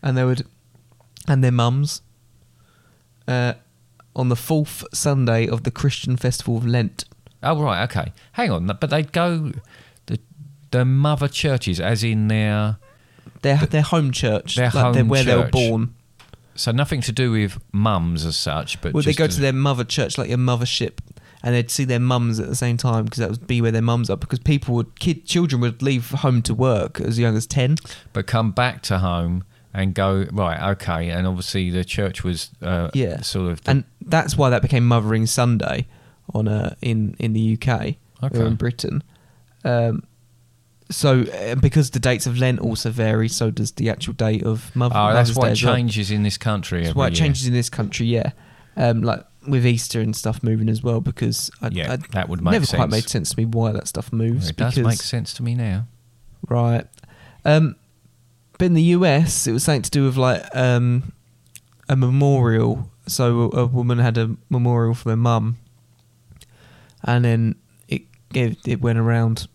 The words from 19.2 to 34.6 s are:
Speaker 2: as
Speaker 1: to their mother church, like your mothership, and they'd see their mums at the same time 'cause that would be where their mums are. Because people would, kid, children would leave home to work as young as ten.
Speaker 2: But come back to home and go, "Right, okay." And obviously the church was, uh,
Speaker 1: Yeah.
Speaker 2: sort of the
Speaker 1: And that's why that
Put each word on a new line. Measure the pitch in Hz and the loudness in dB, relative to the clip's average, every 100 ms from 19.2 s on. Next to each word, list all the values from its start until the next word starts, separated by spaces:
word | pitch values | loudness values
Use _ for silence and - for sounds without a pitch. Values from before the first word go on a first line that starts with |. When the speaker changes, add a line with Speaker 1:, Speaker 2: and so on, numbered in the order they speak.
Speaker 2:
as | 160 90 | 0 2
Speaker 1:
to | |
their | 139 | 0
mother | 131 139 127 | 2 0 0
church, | 117 - 120 - | -2 -2 -2 -2
like | 98 | -2
your | 123 | 0
mothership, | 127 120 120 - 120 - - - - - | 0 0 -2 -2 -4 -6 -18 -20 -20 -8
and | - | -2
they'd | 120 120 | 0 0
see | - | -2
their | 131 120 | -2 0
mums | 123 127 120 110 | 2 2 0 -2
at | - | -4
the | |
same | 127 123 117 | -2 -2 0
time | 127 113 110 | 0 0 -2
'cause | 117 | -2
that | 113 | -4
would | 113 - | -4 -2
be | 120 | 0
where | 117 | 2
their | 113 | 2
mums | 117 120 110 | 2 0 0
are. | 95 | -4
Because | - 127 | -4 -2
people | - 143 - 120 | 2 0 2 -2
would, | 113 - | -2 -4
kid, | 170 156 | -2 -2
children | - 170 175 131 | -2 0 2 0
would | 120 113 | 0 -2
leave | 135 131 117 | -2 -2 -2
home | - 143 123 | -2 2 2
to | 117 | 0
work | 113 127 107 - - | 0 2 2 -2 -6
as | - 113 | -4 0
young | 117 110 | 2 0
as | 117 | -2
ten. | - 127 156 - - - | 0 2 0 -4 -20 -10
Speaker 2:
But | - 98 | -8 -2
come | 117 113 | 0 0
back | 95 123 - | 0 -2 -2
to | - 95 | -2 0
home | 92 87 85 90 - _ _ | 0 -2 -2 -4 -6 _ _
and | 101 95 | -4 -2
go, | 92 98 98 98 | 0 0 0 -2
"Right, | 98 90 78 87 | -2 -2 -2 -2
okay." | 101 - 82 85 | -2 -2 -4 -2
And | 85 92 | -2 -2
obviously | 90 90 98 90 | -2 -4 -4 -2
the | 90 | -2
church | 90 - 101 - | -4 -2 -4 -4
was, | 92 85 - - | -6 -6 -8 -10
uh, | - 90 85 | -4 -2 -2
Speaker 1:
Yeah. | 135 117 - | -2 -4 -4
Speaker 2:
sort | - 98 90 | -6 -4 -4
of | 82 | -4
the | - | 0
Speaker 1:
And | 135 - _ | 0 0 _
that's | - 160 - - | -2 0 0 2
why | 139 | 2
that | 123 | 2